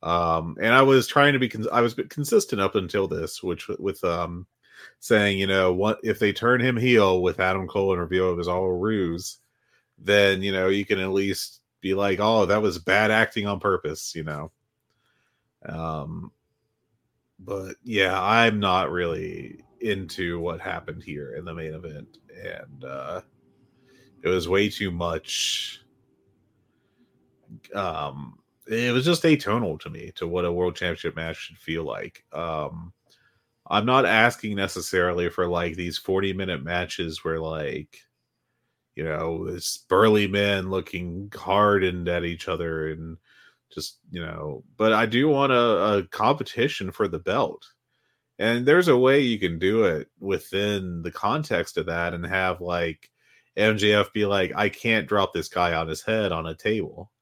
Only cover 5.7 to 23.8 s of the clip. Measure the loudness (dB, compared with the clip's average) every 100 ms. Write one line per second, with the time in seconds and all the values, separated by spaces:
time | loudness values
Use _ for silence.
5.7 | 4 0 0 -2 0 0 2 2 2 2
6.7 | 2 4 6 6 4 2 0 0 0 -2
7.7 | -2 0 0 0 2 2 0 -2 0 0
8.7 | 0 0 0 0 -4 -8 -14 _ _ _
9.7 | _ _ _ 4 6 6 2 0 0 2
10.7 | 2 0 -2 0 0 0 -4 -8 -14 _
11.7 | _ -4 0 2 2 4 4 4 2 2
12.7 | -2 2 4 6 4 2 0 -4 -2 0
13.7 | 0 -2 -8 -10 -10 -8 -8 -10 _ _
14.7 | _ _ _ _ _ _ _ _ _ -12
15.7 | -8 -6 -6 -8 -10 -14 _ _ _ _
16.7 | _ _ _ _ _ _ _ -10 -8 -8
17.7 | -14 -4 0 2 2 2 4 4 4 2
18.7 | 2 0 -2 -2 -4 -6 -10 -14 -18 _
19.7 | _ -4 -4 -6 -6 -4 -4 -6 -6 -8
20.7 | -8 -10 -14 -12 -12 -10 -12 -12 -10 -10
21.7 | -12 -14 -16 -18 _ _ -16 -14 -14 -16
22.7 | -18 -14 -12 -10 -12 -14 _ _ _ _
23.7 | _